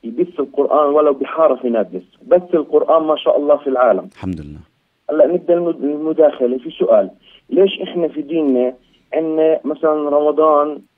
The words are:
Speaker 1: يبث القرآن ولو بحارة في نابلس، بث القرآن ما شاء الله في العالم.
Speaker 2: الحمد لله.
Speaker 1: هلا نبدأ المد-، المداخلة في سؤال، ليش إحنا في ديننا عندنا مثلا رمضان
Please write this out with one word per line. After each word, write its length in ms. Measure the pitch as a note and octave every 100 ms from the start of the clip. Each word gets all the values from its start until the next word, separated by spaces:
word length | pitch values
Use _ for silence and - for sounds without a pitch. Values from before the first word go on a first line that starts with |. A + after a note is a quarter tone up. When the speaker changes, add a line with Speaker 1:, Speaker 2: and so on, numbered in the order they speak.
Speaker 1:
يبث 360 | - A#2+ F3 -
القرآن 540 | C#3 - C#3 D3 D3
ولو 200 | D3+ D3+
بحارة 420 | C3+ C3+ D#3+ D#3+ B2+
في 140 | B2+
نابلس، 340 | A#2 G2 F#2 - _ -
بث 280 | F3+ F3+ F3
القرآن 480 | D3 D3 - D#3+
ما 120 | D#3 D3+
شاء 200 | - C3
الله 200 | D3 C#3+
في 100 | C#3
العالم. 400 | B2+ B2 F#2+ E2+
Speaker 2:
الحمد 280 | - F#2+ E2
لله. 180 | D2 D2+ - _ _ _ -
Speaker 1:
هلا 240 | D3+ D3
نبدأ 200 | F3 F3+
المد-، 300 | F3 F3 D#3
المداخلة 720 | C#3+ D3 D#3 D#3 D3+ - B2 B2+
في 120 | D#3+
سؤال، 400 | - - G#2+ F#2+ - _ _ _
ليش 320 | C#3 G3 -
إحنا 240 | F#3 F3 D#3+
في 140 | D3+
ديننا 520 | C#3+ E3 D3 B2+ B2+ B2+ _ _ _
عندنا 460 | C#3 D#3+ D#3 D#3+ D#3+
مثلا 460 | C3+ D3 D#3+ D3+ D3
رمضان 680 | D3 D3+ D3+ D#3 D3 D3 D3 _